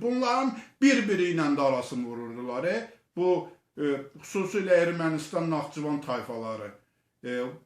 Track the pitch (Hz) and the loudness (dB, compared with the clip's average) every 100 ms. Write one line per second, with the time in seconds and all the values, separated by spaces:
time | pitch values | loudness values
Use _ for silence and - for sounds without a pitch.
0 | 233 254 240 254 262 - - - 269 240 | -2 0 2 2 0 -2 -10 4 6 6
1 | 208 185 175 165 147 143 135 127 123 123 | 4 2 2 2 2 4 4 2 -2 -6
2 | 120 117 117 120 123 123 170 220 226 - | -6 -8 -10 -8 -6 -2 -2 -2 -6 -14
3 | _ 170 180 175 - - _ - 147 139 | _ -2 2 2 -2 -14 _ -4 -2 -2
4 | - - - 196 180 208 185 175 170 170 | -6 -18 -6 -4 -2 0 4 4 4 2
5 | 160 151 - 170 165 156 - 151 147 143 | 0 -2 -2 -2 0 -2 -4 -6 -2 -2
6 | 143 120 117 113 113 107 104 - _ _ | -2 -4 -4 -8 -6 -8 -10 -16 _ _
7 | _ _ 127 123 127 - | _ _ -6 -4 -4 -8